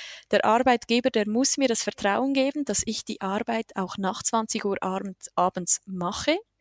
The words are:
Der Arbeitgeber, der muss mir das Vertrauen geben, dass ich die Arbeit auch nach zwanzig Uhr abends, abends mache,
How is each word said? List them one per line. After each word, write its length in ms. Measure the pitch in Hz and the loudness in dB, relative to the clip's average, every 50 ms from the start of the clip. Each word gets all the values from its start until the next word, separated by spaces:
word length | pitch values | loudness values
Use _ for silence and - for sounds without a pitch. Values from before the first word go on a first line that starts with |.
| - - - - - - | -14 -16 -16 -18 -2 0
Der 140 | - 196 - | 2 4 4
Arbeitgeber, 640 | - 214 240 254 262 240 233 - - 233 240 - 262 | 4 4 4 6 4 2 2 2 2 2 2 2 2
der 180 | - 220 208 | 2 0 0
muss 300 | 208 214 233 269 - - | 0 2 2 2 2 2
mir 100 | 294 277 | 2 2
das 160 | 247 226 - - | 2 2 0 -2
Vertrauen 500 | 214 - - - 202 202 226 254 277 277 | -4 -4 -2 0 0 2 2 0 0 2
geben, 300 | 269 262 277 - 302 277 | 2 2 2 0 -2 -2
dass 200 | - 202 - - | -2 -2 0 -2
ich 180 | 233 214 - - | -2 -4 -6 -6
die 160 | - 214 - | -8 -8 -6
Arbeit 560 | 202 190 196 214 233 - 233 220 226 - - | -4 -4 -2 -2 -2 -2 -4 -4 -6 -6 -6
auch 220 | - 190 180 - | -6 -6 -6 -4
nach 260 | - 196 185 - - - | -4 -4 -2 -2 -2 -2
zwanzig 400 | - - 226 220 - - 214 - | 0 0 0 0 -2 -2 -2 -2
Uhr 180 | 202 196 - | -2 -2 -2
abends, 480 | - 185 185 196 196 196 185 - - - _ | -4 -4 -4 -4 -6 -8 -12 -12 -16 -4 _
abends 460 | - 180 190 - 185 175 - - - _ | 0 0 2 0 -2 -2 -2 -2 -2 _
mache, 520 | - 190 180 175 170 165 - - 294 320 392 453 _ _ _ | -6 -6 -4 -4 -4 -4 -2 0 0 0 0 -2 _ _ _